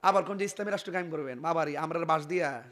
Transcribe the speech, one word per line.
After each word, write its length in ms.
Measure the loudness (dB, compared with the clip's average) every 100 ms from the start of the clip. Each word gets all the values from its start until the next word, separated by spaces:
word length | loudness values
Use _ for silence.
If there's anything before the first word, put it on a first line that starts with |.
আবার 220 | 6 4
কোন 140 | 2 -2
যে 80 | -2
ইসলামী 260 | -2 -4
রাষ্ট্র 200 | -4 -2
কায়েম 200 | -4 -4
করবেন, 300 | -4 -6 -4
বাবারি, 360 | 0 0 0 -2
আমরা 220 | -2 -2
বাস 260 | 2 2 2
দিয়া 380 | 0 0 -4 -10